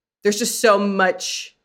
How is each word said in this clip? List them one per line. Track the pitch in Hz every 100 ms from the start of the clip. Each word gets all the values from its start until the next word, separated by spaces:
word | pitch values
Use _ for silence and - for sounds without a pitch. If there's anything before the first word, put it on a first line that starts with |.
| _ _
there's | 208 208
just | 240 -
so | 226 202
much | 202 196 185 175 - - - _